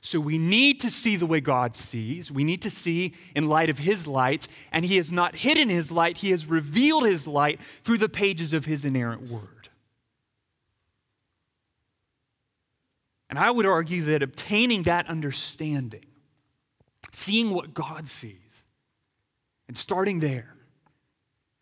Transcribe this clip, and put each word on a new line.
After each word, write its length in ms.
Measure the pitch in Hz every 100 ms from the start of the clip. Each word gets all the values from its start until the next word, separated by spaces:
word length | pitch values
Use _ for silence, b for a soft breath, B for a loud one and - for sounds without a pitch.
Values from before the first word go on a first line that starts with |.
So 160 | - 165
we 180 | 151 160
need 420 | 165 214 277 277
to 100 | 240
see 280 | - 233 202
the 80 | 170
way 160 | 160
God 340 | 139 127 123 120
sees. 560 | - 117 110 165 170
We 140 | 139 147
need 160 | 180
to 80 | 208
see 440 | - 175 170 180 B B 147
in 140 | 151
light 200 | 151 160
of 100 | 143
his 280 | 156 208 151
light, 400 | 135 127 156 - B B
and 140 | - 180
he 100 | 190
has 160 | 151
not 240 | 180 175 -
hidden 320 | 247 311 269
his 240 | 175 147
light. 260 | 165 165 175
He 140 | 196
has 140 | 180 156
revealed 600 | 165 147 160 285 311 240
his 220 | 175 151
light 320 | 147 147 151 B B
through 140 | - 226
the 100 | 208
pages 460 | - 202 170 165
of 100 | 160
his 220 | 151 151 143
inerrant 440 | 131 117 117 127
word. 400 | 117 101 - - _ _ _ _ _ _ _ _ _ _ _ _ _ _ _ _ _ _ _ _ _ _ _ _ _ _ _ _ _ _ _ _ _ _ _ _
And 80 | 131
I 140 | 202
would 140 | 247 196
argue 380 | 170 160 180
that 200 | 151 151
obtaining 600 | 135 - - 208 247 220
that 240 | 170 175 -
understanding, 1000 | 165 147 131 - - 156 143 123 104 _ _ _ _ _ _ _ _ _ _ -
seeing 380 | - - 214 226
what 240 | 185 156
God 340 | 147 151 160 151
sees, 280 | - 113 95 _ _ _ _ _ _ _ _ _ _ _ _ -
and 100 | 120
starting 420 | - 185 196 180
there, 340 | 156 127 113 - _ _ _ _ _ _ _ _ _ _